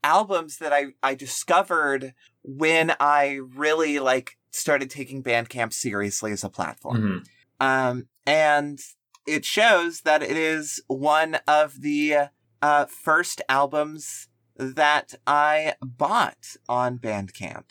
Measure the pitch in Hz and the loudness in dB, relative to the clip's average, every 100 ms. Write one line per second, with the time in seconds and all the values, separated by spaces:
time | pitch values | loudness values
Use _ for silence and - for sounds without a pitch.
0 | 147 170 208 185 160 - 160 143 143 - | 4 2 2 -2 -4 -10 0 0 0 -4
1 | 131 135 131 - - 180 196 170 151 139 | -4 -4 -8 -10 0 2 2 0 0 -2
2 | 131 127 _ _ - 135 160 165 160 - | -4 -16 _ _ -18 -2 2 2 2 2
3 | 143 147 143 139 131 127 151 160 160 147 | 4 4 2 -2 -10 -4 0 2 2 0
4 | 135 127 123 - _ - - 143 135 143 | 2 0 -2 -20 _ -8 0 0 -2 -10
5 | 131 135 131 117 113 127 113 - 127 101 | -12 -10 -2 -2 -2 -6 -6 -4 -6 -2
6 | 101 - 110 104 101 - 82 - - 120 | -2 -4 -4 -6 -8 -6 -8 -8 -6 -2
7 | 107 92 - _ _ _ 135 131 131 123 | -2 -4 -10 _ _ _ 0 2 0 -2
8 | - _ - 151 156 147 147 143 - - | -10 _ 0 2 4 2 0 -8 -18 -20
9 | _ _ - 151 147 - 226 196 170 165 | _ _ -4 -4 -2 2 4 4 2 -4
10 | 160 151 143 156 160 156 151 - - 131 | 2 2 2 -2 0 -2 -6 -12 -6 -4
11 | 143 151 160 160 - 151 151 135 147 147 | 2 2 2 -2 2 4 2 -2 -4 0
12 | 151 147 143 _ _ _ 147 147 143 - | 2 2 0 _ _ _ 2 2 2 -4
13 | - 160 175 - - 135 143 151 151 156 | 0 2 2 -6 -2 0 2 0 -4 -6
14 | - - - _ _ _ 131 135 151 151 | -14 -14 -16 _ _ _ -8 2 4 4
15 | - - - 147 151 151 156 - 131 123 | 0 -10 0 2 4 2 0 -6 -10 -4
16 | 151 220 170 - - - _ 123 123 123 | 0 2 0 -4 -20 -20 _ -2 -2 -4
17 | 120 104 98 - 92 - - | -6 -6 -8 -12 -14 -14 -18